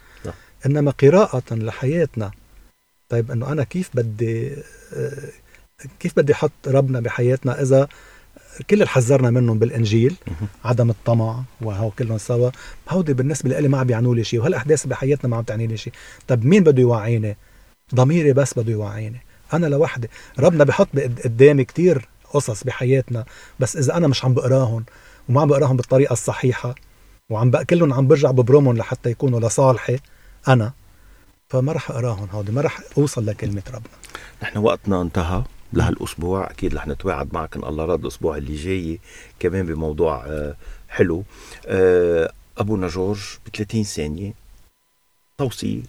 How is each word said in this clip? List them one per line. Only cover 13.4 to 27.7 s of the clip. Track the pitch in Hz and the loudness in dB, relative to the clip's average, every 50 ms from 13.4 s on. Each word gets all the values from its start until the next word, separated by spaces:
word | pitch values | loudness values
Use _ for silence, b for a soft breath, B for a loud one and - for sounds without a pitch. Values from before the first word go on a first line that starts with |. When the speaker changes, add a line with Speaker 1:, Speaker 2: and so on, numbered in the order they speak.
| - 127 | -2 -2
Speaker 2:
لإلي | 127 - 147 139 | 0 0 2 2
ما | 143 135 | 2 2
عم | 131 | 0
بيعنوا | 127 117 110 123 123 120 | 0 0 0 2 2 2
لي | 117 110 | 0 0
شيء، | - 120 117 | -2 -2 0
وهالأحداث | 113 143 - 131 120 143 156 135 - | 0 0 -2 -2 0 0 0 0 0
بحياتنا | 131 127 - 135 135 147 139 - 123 | -4 -6 -4 -2 -2 -2 0 -2 -2
ما | 117 | -4
عم | 117 | -4
تعني | 110 107 107 110 113 | -4 -6 -6 -4 -4
لي | 113 113 | -6 -6
شيء. | 107 - 127 B B B B B B B - | -8 -10 -14 B B B B B B B -2
طب | 131 113 110 | 0 2 4
مين | 139 190 214 175 | 4 4 6 6
بده | 160 139 127 | 6 6 6
يوعيني؟ | 127 120 120 110 101 117 120 110 107 104 104 b b b b b b b b _ _ _ 131 | 4 4 2 0 0 -2 -2 -2 -2 -4 -6 b b b b b b b b _ _ _ 2
ضميري | 123 127 139 165 175 151 143 | 2 4 4 4 4 4 4
بس | 127 135 139 - - 123 | 4 4 2 0 -2 -4
بده | 110 117 | -2 -2
يوعيني، | 113 104 107 101 101 107 107 110 117 123 - b b b b - | -2 -4 -4 -6 -8 -10 -10 -10 -12 -14 -18 b b b b -4
أنا | 147 165 175 | -2 0 0
لوحدي. | 151 143 139 160 117 - 123 117 B B B B B B - | 2 2 2 2 0 -2 -6 -8 B B B B B B 2
ربنا | 139 175 170 151 143 | 4 4 6 6 4
بحط | 135 - - 196 - - | 4 4 2 0 2 0
بقد-، | 135 135 123 120 - - | -2 -2 -2 -4 -4 -4
قدامي | 123 113 113 135 147 147 139 127 | -2 4 6 8 8 8 6 2
كتير | - - 160 175 180 156 131 - - _ _ _ - | 0 0 2 2 4 2 2 -2 -8 _ _ _ -4
قصص | - 147 - - 107 - - | -2 -2 -2 -2 -6 -6 -6
بحياتنا، | 123 - - 127 123 135 135 - - 120 117 113 B B B B B B - | -8 -6 -2 0 2 2 2 0 -2 -6 -8 -8 B B B B B B -4
بس | 131 - - | -4 -2 0
إذا | 160 131 135 165 | 0 0 0 2
أنا | 175 170 143 | 2 2 2
مش | 127 - - | 2 2 2
عم | 131 123 | 2 2
بقراهم | 120 123 123 131 135 131 113 117 113 113 b b b b b b b b - | 2 2 2 2 2 2 0 -2 -4 -8 b b b b b b b b 0
وما | 123 143 | 2 4
عم | 156 143 | 4 4
بقراهم | 143 139 131 127 131 | 4 4 2 2 2
بالطريقة | 123 - - 131 131 139 - | 0 0 2 4 4 4 2
الصحيحة، | 123 - - - 117 - - 127 117 - - 123 127 - - _ _ _ - _ - _ _ - | 0 -2 -2 -4 -4 0 0 -2 0 -2 -6 -8 -10 -12 -16 _ _ _ -20 _ -20 _ _ -8
وعم | 113 107 127 127 | -2 0 2 2
بق-، | 123 - | 2 2
كلهم | - - | 2 2